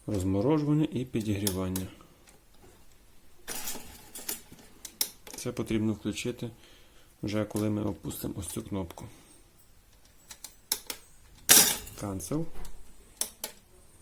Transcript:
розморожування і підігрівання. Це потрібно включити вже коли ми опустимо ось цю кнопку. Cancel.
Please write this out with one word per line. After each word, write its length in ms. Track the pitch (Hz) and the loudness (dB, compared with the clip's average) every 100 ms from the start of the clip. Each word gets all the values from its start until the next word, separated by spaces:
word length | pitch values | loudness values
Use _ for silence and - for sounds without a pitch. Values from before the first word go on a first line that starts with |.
| - | -2
розморожування 800 | 104 95 98 120 156 147 151 151 | 0 2 4 4 4 4 4 4
і 140 | 117 127 | 0 -2
підігрівання. 840 | 120 107 98 101 92 92 92 92 - - - - - - - - - - - - - - - - - - - - - - - - - - - - - - - - - - - | 0 0 2 2 2 0 0 -2 -8 -20 -20 -20 -20 -20 -20 -20 -20 -20 -20 -20 -20 -20 -14 -10 -6 -4 -6 -8 -16 -16 -10 -8 -8 -10 -20 -20 -18 -18 -4 -4 -4 -14 -8
Це 160 | 123 | -6
потрібно 420 | 120 117 110 110 | -4 0 2 2
включити 560 | 104 110 104 120 117 120 - - - - - - - | 0 -2 -2 -4 -4 -8 -10 -20 -20 -20 -20 -20 -8
вже 220 | 104 107 104 | -2 0 0
коли 240 | 107 107 | 0 2
ми 140 | 104 | 2
опустимо 500 | 107 - - - - - | 0 -4 -6 -6 -6 -6
ось 100 | - | -6
цю 160 | 117 | -6
кнопку. 420 | - 98 90 - 110 - - - - - - - - - - - - - - - - - - - - - - - - - - - - - | -4 -4 -4 -8 -14 -16 -20 -20 -20 -20 -20 -20 -20 -20 -20 -20 -20 -16 -16 -18 -6 -4 -4 -12 -14 -20 -20 -6 10 10 10 4 -4 -6
Cancel. 440 | 104 95 - 151 165 - - - - - - - - - - - - - - - | -4 -4 -2 0 0 0 -2 -4 -8 -14 -20 -6 -6 -4 -10 -12 -20 -20 -20 -20